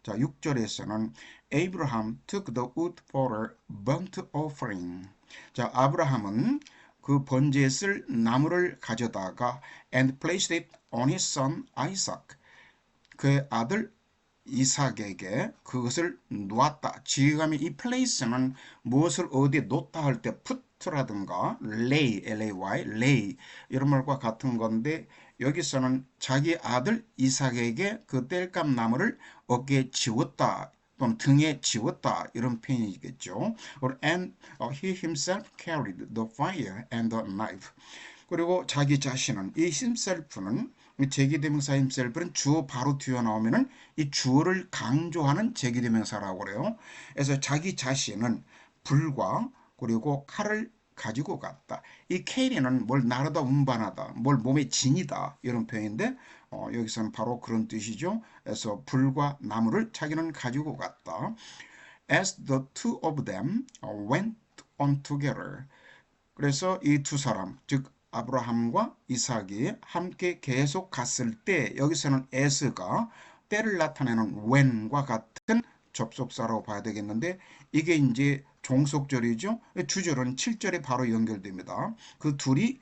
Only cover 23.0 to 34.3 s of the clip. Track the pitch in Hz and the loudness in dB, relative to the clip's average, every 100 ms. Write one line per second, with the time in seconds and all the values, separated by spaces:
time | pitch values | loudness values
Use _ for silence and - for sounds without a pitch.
23 | 127 131 101 90 - - - 131 135 139 | 4 4 2 -6 -14 -20 -6 -2 2 2
24 | 139 135 117 110 131 117 110 113 127 160 | 2 -2 -2 -2 -2 0 0 0 0 -4
25 | - - - - 127 147 151 135 127 131 | -6 -20 -20 -4 -2 0 -2 0 0 0
26 | 131 - - 135 160 165 - 123 143 226 | -4 -12 0 2 2 0 2 2 2 0
27 | - - 131 131 135 120 117 113 196 220 | -2 0 0 2 0 0 0 0 -2 -2
28 | - 131 127 180 180 180 156 123 113 120 | -4 -4 -2 -2 -2 -2 0 2 2 2
29 | 214 - - - - 123 135 135 131 - | 2 -2 -12 -14 -2 -2 2 2 2 -2
30 | - 113 - - 127 92 - _ _ - | -2 0 0 0 0 0 -8 _ _ -4
31 | 123 113 139 139 156 143 - 110 123 180 | -2 0 6 8 6 2 -2 -2 -2 -2
32 | 131 90 - 113 123 117 - 127 107 92 | -2 -2 -4 -4 -2 -2 -2 0 0 -4
33 | - - 90 95 185 226 - - 131 131 | -12 -14 -10 -4 -4 -4 -10 -6 -4 -2
34 | 147 175 185 | 0 0 -2